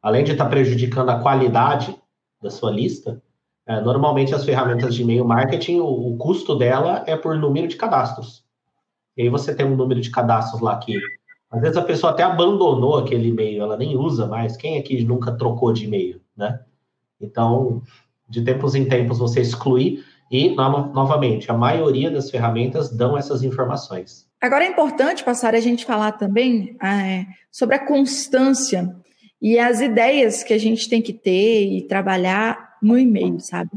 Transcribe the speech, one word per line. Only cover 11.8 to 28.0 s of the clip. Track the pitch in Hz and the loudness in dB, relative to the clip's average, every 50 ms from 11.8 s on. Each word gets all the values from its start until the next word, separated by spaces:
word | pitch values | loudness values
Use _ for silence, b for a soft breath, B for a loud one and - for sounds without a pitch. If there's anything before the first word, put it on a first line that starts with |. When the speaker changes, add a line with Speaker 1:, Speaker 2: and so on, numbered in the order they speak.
| 175 | 0
Speaker 1:
pessoa | - 170 147 - 170 - | 0 -2 0 2 0 2
até | - 170 | 2 2
abandonou | 185 175 165 175 185 202 196 185 156 135 120 120 135 151 135 | 2 2 4 2 2 4 4 4 2 2 2 2 2 2 2
aquele | 117 - 131 117 113 117 | 0 0 -2 0 0 0
e-mail, | 113 110 110 107 104 104 104 | 0 0 -2 -2 -2 -4 -4
ela | 107 107 | -4 -4
nem | 110 135 151 143 | -4 -4 -4 -2
usa | 127 147 165 139 117 120 | -2 -2 0 -2 -2 -4
mais. | 107 107 117 120 113 - - | -4 -4 -4 -4 -4 -6 -6
Quem | - 156 160 143 | -8 -6 -6 -6
aqui | 135 - 135 123 117 | -6 -6 -4 -2 -2
nunca | 113 123 117 117 117 117 | -2 -2 -2 -2 -4 -4
trocou | - - 120 - - - 113 110 | -2 -2 -2 -2 0 0 0 0
de | - 104 | 0 -2
e-mail, | 104 104 98 90 90 - - _ _ _ | -4 -4 -4 -4 -4 -6 -12 _ _ _
né? | - 101 107 117 117 - _ _ _ _ _ _ _ _ _ _ _ | -8 -6 -6 -6 -8 -12 _ _ _ _ _ _ _ _ _ _ _
Então, | - - - - 113 117 120 127 135 123 113 120 b b b b b b _ _ _ _ | -16 -12 -4 -2 0 2 2 0 0 -2 -2 -6 b b b b b b _ _ _ _
de | 113 120 117 | -6 -4 -2
tempos | 123 127 131 135 143 135 | -2 -2 0 0 -2 0
em | 139 131 | 0 0
tempos, | 120 131 123 120 117 120 117 | 2 0 0 0 0 0 -2
você | 123 117 117 131 | -2 0 0 0
exclui | 120 113 - - - 135 127 123 135 185 - B B B B B B _ | 0 0 -2 -4 0 2 2 4 2 2 -2 B B B B B B _
e, | 123 131 139 180 | -2 2 2 2
no-, | - 139 131 139 139 143 143 - - | 2 2 2 2 2 0 -2 -2 -2
novamente, | 135 135 135 156 147 139 123 110 104 - - | 0 0 2 2 0 2 0 0 -2 -2 -4
a | 117 | -2
maioria | 117 117 135 160 165 160 147 131 131 143 165 | 0 2 2 2 2 2 2 2 2 0 -2
das | 143 143 131 - | -2 -4 -6 -4
ferramentas | - 123 117 120 113 117 120 123 - 160 147 - | -4 -2 -2 0 0 0 -2 -2 -2 -4 -4 -4
dão | 117 110 123 - 143 | -2 -2 0 0 0
essas | 143 139 - 143 123 131 | -2 -2 -2 -4 -2 -2
informações. | 131 120 - 127 123 135 143 - - 101 85 92 - - - _ _ _ _ | -2 -2 -2 -2 -2 -2 -6 -8 -10 -12 -12 -12 -14 -20 -20 _ _ _ _
Speaker 2:
Agora | - 247 262 285 339 | -2 0 2 2 2
é | 381 | 2
importante, | 359 359 311 294 - - 262 302 370 - - | 2 2 0 0 2 0 0 0 0 -2 -2
passar | - 240 233 - 226 220 | -4 -2 0 0 2 2
a | 226 | 2
gente | 226 240 240 240 - | 2 2 0 0 -2
falar | - 240 214 214 214 214 | -2 -2 0 0 -2 -2
também, | 214 208 196 196 226 254 262 240 226 190 - - - - | -2 -4 0 0 2 2 2 2 0 -2 -4 -10 -6 -4
é, | 190 202 202 196 190 190 185 196 190 185 B B B | -2 0 0 -2 -2 -4 -4 -6 -8 -12 B B B
sobre | _ - 254 226 269 | _ -2 0 2 2
a | 277 277 | 0 0
constância | - 294 277 | 0 2 2